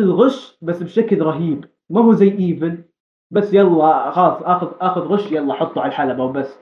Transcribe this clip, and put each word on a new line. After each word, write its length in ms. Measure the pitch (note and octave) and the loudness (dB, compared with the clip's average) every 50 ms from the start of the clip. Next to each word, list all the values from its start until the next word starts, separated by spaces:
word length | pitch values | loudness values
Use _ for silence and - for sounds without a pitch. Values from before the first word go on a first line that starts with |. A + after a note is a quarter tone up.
الغش 560 | G#3 F3+ E3 - B3+ C4+ - - - - _ _ | 4 2 4 4 4 2 2 -2 -8 -18 _ _
بس 200 | E3 E3 F3 F3 | -6 -6 -6 -6
بشكل 400 | E3+ - - A3+ A3 - G3 D#3 | -8 -4 -2 -2 0 0 0 0
رهيب. 500 | D#3 D#3 D3 D#3 E3+ D#3+ C#3 - - - _ _ _ - | 0 -2 -2 -2 -4 -4 -4 -6 -8 -14 _ _ _ -4
ما 100 | D#3+ A3+ A#3 | 0 2 4
هو 80 | A3+ | 4
زي 260 | G#3+ F3 G3 G3 G3 G3+ | 4 4 4 2 2 2
إيفل، 460 | F#3 F3 D#3 C#3 D#3+ E3 E3+ - - _ _ _ _ _ _ _ _ _ | -2 -2 -2 -2 -4 -4 -6 -8 -12 _ _ _ _ _ _ _ _ _
بس 220 | F3 G3+ G3+ G3+ | -2 -2 0 2
يلا 580 | F#3 G3 G3 F3+ E3+ D#3 D3+ D#3+ D3 C3+ B2 C#3+ | 4 4 4 4 4 4 4 4 2 2 -2 -2
خلاص 320 | - F3+ F3+ D#3 - - | 0 2 2 2 2 0
آخذ، 300 | - F3 F3+ F3 E3+ - - - | -2 -2 -2 0 -2 -6 -6 -4
آخذ 200 | F#3 F3+ F3+ F3 | -4 -2 -2 -4
غش، 320 | D3+ D3+ G3+ G3+ - - | -2 -2 -2 -2 -2 -2
يلا 220 | D#3 D#3 C#3+ C#3 B2+ | -4 -4 -2 -2 -2
حطه 260 | - C3+ - - - | -2 -4 -4 -4 -4
على 80 | - C#3 | -4 -4
الحلبة 360 | - D#3 C#3+ C3 A#2+ C3 B2+ | -4 -2 -4 -2 -2 -4 -4
وبس. 340 | C3 C3+ C#3 B2+ - - - | -4 -4 -6 -8 -8 -12 -18